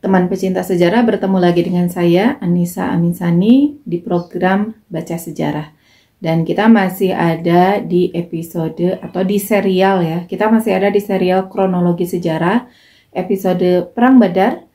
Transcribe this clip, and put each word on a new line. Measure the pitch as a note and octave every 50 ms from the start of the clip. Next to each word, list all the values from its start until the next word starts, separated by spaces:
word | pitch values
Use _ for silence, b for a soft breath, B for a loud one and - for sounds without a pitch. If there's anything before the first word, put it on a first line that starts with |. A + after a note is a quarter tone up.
| -
Teman | F#3 F#3+ F#3 F3+ F3
pecinta | G3 F#3+ F#3+ F#3+ F#3 F#3
sejarah, | F3+ F#3 F#3 E3+ F3 E3+ G3 A#3
bertemu | A#3+ A3+ G#3+ F#3+ - F#3+ F#3+ F#3+
lagi | F3+ F3 F3 F3 E3+
dengan | F3+ F3+ F3 F3 F3
saya, | F3 F#3 F3 E3+ E3+ F3+ G3+ A#3+ C#4+ - -
Anissa | F3 F3 F3 F3 F3 - F#3+ F#3 F3+
Aminsani, | F#3 E3+ E3+ E3+ F3 F3 F3+ F3 E3+ E3+ F#3 A3 B3 C4+ C#4+ D4 - - _ -
di | E3 F3 -
program | - F#3 F3 E3+ - - F3+ F#3 F#3 F#3+ G3+ G#3 A3 A3 _ _ _
Baca | F3+ D#3+ E3 - E3+
Sejarah. | E3+ - E3+ D#3 - D#3 D3 D3 D3+ D3+ - b b b b b b b b b _
Dan | - D#3+ E3 E3 D#3+
kita | - - - G#3 A3
masih | A3+ G#3 F#3+ F#3 F#3 F#3+ F#3+ F#3 F#3+
ada | - E3+ E3+ E3 D#3+ E3+ F3 E3+ F3 F3+ F#3+ G3+ -
di | - E3 F3 F3 F3+ F3
episode | - E3+ E3+ F3 - E3 E3 - - F3 D#3+ D#3+ D#3 - E3+ F3+ F#3 -
atau | - F3 - F3+ F#3+
di | F#3+ G3+ G3+
serial, | G3 - A3 G3+ F#3+ G3 F#3 F#3 F#3+ G3 G3 F#3 F3
ya. | D#3+ D#3+ F3 F3 -
Kita | - F3+ G#3 A3
masih | A3 A3+ A3 A3+ F#3+
ada | F#3 G3 G3+
di | G3 G#3
serial | G3+ - G3 F#3 F#3 F3+ F#3 F#3+ F#3+ F#3+
Kronologi | - G3+ F#3+ F#3 F#3 F3+ F3 F3 E3+ E3+ F#3
Sejarah, | F3 - F3 F3 E3+ D#3+ D#3+ E3 F3 G3+ A#3+ B B B B B B B B B B _
episode | - F3+ F3+ G3+ F#3+ - F#3+ F3+ F3 F3+ F3+ F3+ F3+ E3+ - _
Perang | - A#3 B3+ C4+ B3+
Badar | G#3+ F#3 F3 F#3+ F#3+ A3+ - - - _ _